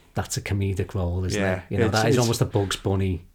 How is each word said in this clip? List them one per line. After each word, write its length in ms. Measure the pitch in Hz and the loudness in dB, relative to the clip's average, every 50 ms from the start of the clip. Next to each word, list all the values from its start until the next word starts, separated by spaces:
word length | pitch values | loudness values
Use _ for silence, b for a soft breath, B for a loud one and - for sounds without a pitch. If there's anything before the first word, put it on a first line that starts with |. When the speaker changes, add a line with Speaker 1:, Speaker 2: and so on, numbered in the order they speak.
| - _ - | -20 _ -8
Speaker 1:
that's 220 | - 104 - - - | -8 -6 -4 -6 -6
a 40 | |
comedic 540 | - - 101 101 98 98 95 90 98 - - | -4 -2 -2 0 0 0 0 -2 -4 -4 -4
role, 280 | 101 90 87 87 92 90 | -2 -2 -2 -2 -2 -2
isn't 140 | 90 87 104 | -2 -2 0
Speaker 2:
Yeah, 180 | 98 95 92 90 | 0 0 0 -2
Speaker 1:
it? 60 | - - | -4 -4
You 80 | 90 101 | 0 0
know, 80 | 117 | 2
Speaker 2:
it's, 60 | 110 101 | 2 4
Speaker 1:
that 140 | 110 110 117 | 4 4 4
is 80 | 135 | 4
Speaker 2:
it's 60 | 123 | 4
Speaker 1:
almost 200 | 123 113 113 - | 4 2 2 0
a 40 | 113 | 0
Bugs 300 | - - 107 101 95 - - | 0 0 0 0 0 -2 -4
Bunny 480 | - 101 98 95 98 95 92 82 - - | -2 -2 0 0 2 0 -2 -2 -6 -10